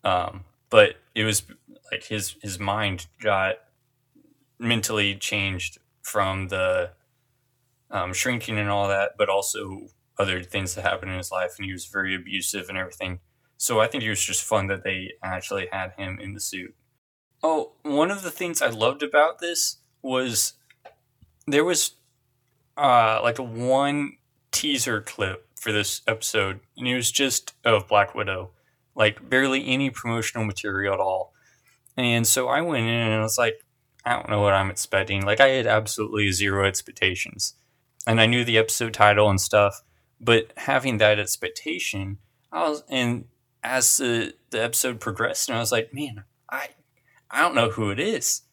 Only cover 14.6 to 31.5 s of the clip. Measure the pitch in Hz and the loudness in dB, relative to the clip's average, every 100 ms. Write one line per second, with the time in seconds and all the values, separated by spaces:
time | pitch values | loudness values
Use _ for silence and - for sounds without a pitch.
14.6 | 95 95 98 92 92 - 95 92 - 98 | 0 -4 -4 -6 -8 -12 -8 -8 -6 -6
15.6 | 92 95 92 90 95 92 98 98 - 95 | -6 -6 -8 -8 -10 -10 -12 -10 -10 -10
16.6 | 92 _ _ _ _ _ _ _ - 311 | -14 _ _ _ _ _ _ _ -2 -2
17.6 | - _ 151 143 165 202 185 - 175 160 | -4 _ -2 2 2 0 -8 -8 -6 0
18.6 | 131 113 113 143 147 147 156 - 170 170 | -2 2 0 0 0 4 4 0 -6 -4
19.6 | - - _ _ 131 127 127 110 - - | -4 -6 _ _ -4 -2 0 -2 -2 -6
20.6 | _ _ - _ _ _ _ _ - 143 | _ _ -20 _ _ _ _ _ 0 2
21.6 | 170 165 - _ _ _ _ _ _ _ | 2 0 -2 _ _ _ _ _ _ _
22.6 | _ - 139 123 110 110 120 117 123 113 | _ 0 4 6 6 2 0 -2 -8 -4
23.6 | 123 131 139 143 143 - _ _ _ - | 0 2 2 -2 -6 -10 _ _ _ -4
24.6 | 151 139 127 110 - - 95 95 _ - | -2 -2 -2 -4 -6 -6 -4 -4 _ -10
25.6 | 113 107 101 - - 110 - 113 98 95 | -2 -2 -2 -2 -4 -2 -2 0 -2 -4
26.6 | _ - 127 123 117 - 139 - - _ | _ -8 -4 -2 -2 0 0 -2 -6 _
27.6 | 120 107 92 104 98 - 101 95 87 _ | 2 2 4 2 2 -2 -4 -4 -8 _
28.6 | _ _ _ - 107 107 - 127 135 135 | _ _ _ 2 2 2 0 2 2 0
29.6 | 131 131 139 120 117 117 110 120 107 95 | 0 0 0 -4 -4 -2 -2 -2 -4 -4
30.6 | 104 98 101 98 95 95 92 _ _ | -4 -2 0 0 0 -2 -4 _ _